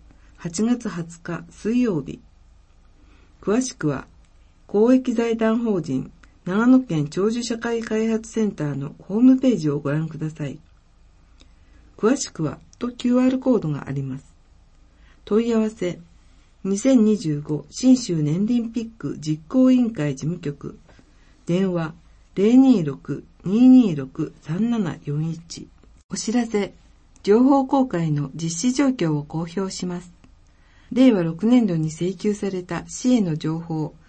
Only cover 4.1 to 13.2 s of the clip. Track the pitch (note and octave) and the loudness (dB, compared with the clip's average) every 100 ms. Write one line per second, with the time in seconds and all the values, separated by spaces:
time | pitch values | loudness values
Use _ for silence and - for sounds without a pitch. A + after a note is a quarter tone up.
4.1 | - _ _ _ _ - G3+ A#3 C4 B3+ | -20 _ _ _ _ -6 2 4 4 2
5.1 | A3+ A#3 A3+ A3 A3+ A#3 F#3 D#3 C3 - | -2 -2 0 0 0 -2 -2 -4 -6 -8
6.1 | - - - - G3 A#3+ C4 B3+ D#3+ C#3+ | -14 -20 -14 -4 0 4 4 4 -2 -2
7.1 | F3+ G#3 A#3+ - A3+ A#3 A#3 A3+ A3 A3 | -2 -2 -2 -6 -6 -4 -4 -4 -2 0
8.1 | A3 - A3+ G#3 G3+ D3+ C#3 C#3+ - - | -2 -4 -2 -2 -2 -6 -6 -10 -12 -6
9.1 | G#3 B3+ C4 C4 G3 D3+ C#3+ C#3 D3 D#3+ | 4 6 6 4 0 0 -2 -2 -4 -4
10.1 | D#3 D#3 D#3 C#3+ D#3 _ _ _ _ _ | -8 -10 -8 -10 -12 _ _ _ _ _
11.1 | _ _ _ - _ _ - - - G#3+ | _ _ _ -20 _ _ -20 -20 -4 0
12.1 | C#4 - - D3+ - - - A#3+ B3 B3 | 0 -4 -8 -8 -8 -16 -10 -10 -4 0
13.1 | B3 | 2